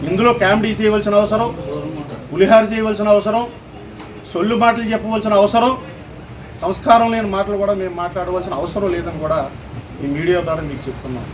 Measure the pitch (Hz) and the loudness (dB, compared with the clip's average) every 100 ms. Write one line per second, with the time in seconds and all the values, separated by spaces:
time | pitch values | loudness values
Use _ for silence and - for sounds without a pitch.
0 | 143 190 233 233 190 214 220 208 214 214 | -2 2 4 4 4 4 2 2 2 2
1 | 208 208 208 214 233 - - - 147 - | 4 4 4 2 0 -4 -8 -8 -8 -10
2 | - - - 156 190 226 214 220 220 202 | -12 -12 -10 2 6 6 6 0 -2 0
3 | 208 208 202 220 240 - - - - - | 4 4 4 -2 -2 -8 -18 -18 -18 -16
4 | - - - 170 202 226 233 220 226 220 | -16 -16 -8 -2 0 4 4 4 0 -4
5 | 214 220 214 208 202 226 240 262 - - | -2 -2 2 4 4 4 2 0 -6 -16
6 | - - - - - - - 190 - 233 | -16 -16 -16 -16 -16 -8 -6 -4 6 6
7 | 233 226 214 190 196 202 202 202 185 170 | 6 0 -2 -2 -2 -2 0 0 -2 -4
8 | 175 190 180 180 180 151 170 208 196 175 | -6 -4 -4 -4 -4 -4 -4 -2 -2 -2
9 | 170 160 156 160 135 - - - - - | -4 -6 -2 -2 -2 -8 -14 -14 -14 -8
10 | 143 143 170 180 160 160 156 135 135 123 | -4 -2 0 0 0 -4 -4 -8 -8 -10
11 | 135 127 123 | -8 -8 -10